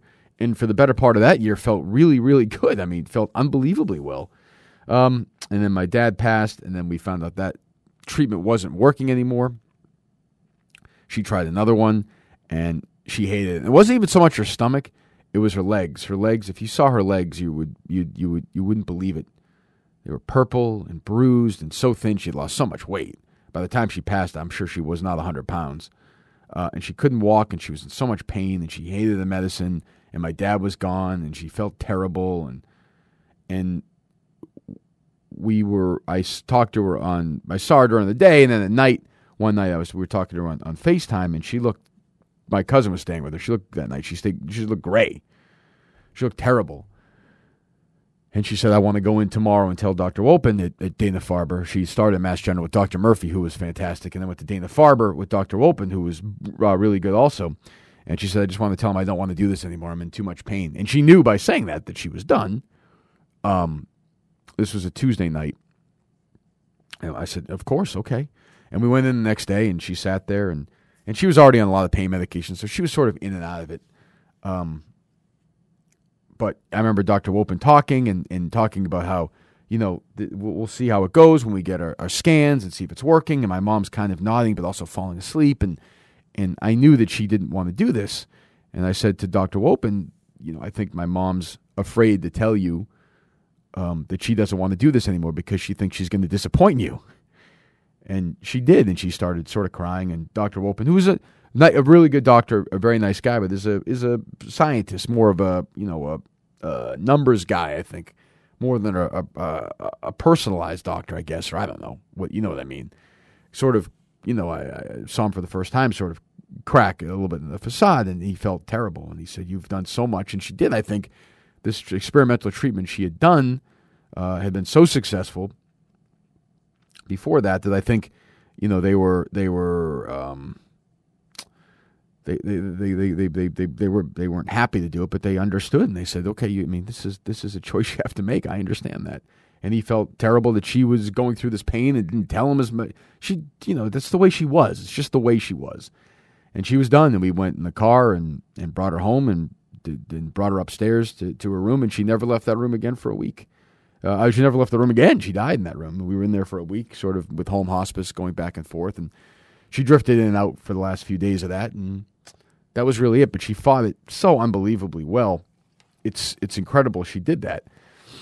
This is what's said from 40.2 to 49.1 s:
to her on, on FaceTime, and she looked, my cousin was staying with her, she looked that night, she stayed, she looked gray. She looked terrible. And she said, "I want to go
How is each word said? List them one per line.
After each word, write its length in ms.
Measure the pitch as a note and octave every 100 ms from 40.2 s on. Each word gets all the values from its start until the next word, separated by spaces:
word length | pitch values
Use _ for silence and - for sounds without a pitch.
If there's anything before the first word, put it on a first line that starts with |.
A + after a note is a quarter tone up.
| F#2 F2
to 60 |
her 60 | E2+
on, 120 | D#2
on 140 | - D#2+
FaceTime, 560 | E3+ F3 - G2 F2+ D#2+
and 80 |
she 160 | - A#2+
looked, 300 | A#2+ - _ _ _ _ _ _ -
my 140 | G2+
cousin 280 | F2+ C3+ G#2+
was 100 | F2
staying 220 | - E2
with 100 | C#2+
her, 60 | D#2
she 120 | -
looked 220 | A2+ - -
that 140 | B1
night, 160 | C#2 -
she 100 | F2
stayed, 240 | G#2 F2+ -
she 160 | G#2+ G#2+
looked 180 | G#2+
gray. 380 | - G#2+ - - - _ _ _ _ _ _ _ _
She 120 | - B2
looked 120 | -
terrible. 480 | B2 B2 F2 C#2+ - _ _ _ _ _ _ _ _ _ _ _ _ _ _
And 120 | G#2 G2+
she 100 | G#2
said, 160 | A2+
"I 60 | G#2
want 180 | G2+ G#2
to 60 |
go 180 | G2